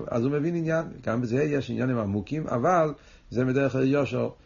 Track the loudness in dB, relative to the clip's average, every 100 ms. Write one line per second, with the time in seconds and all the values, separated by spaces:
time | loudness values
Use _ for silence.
0 | -2 0 0 0 0 -2 0 -2 -2 -6
1 | -4 -2 0 0 2 0 -2 -2 0 0
2 | 0 -2 -2 -6 -2 0 4 4 2 -2
3 | -14 -20 -6 -2 2 2 2 2 2 2
4 | 0 -2 -4 -6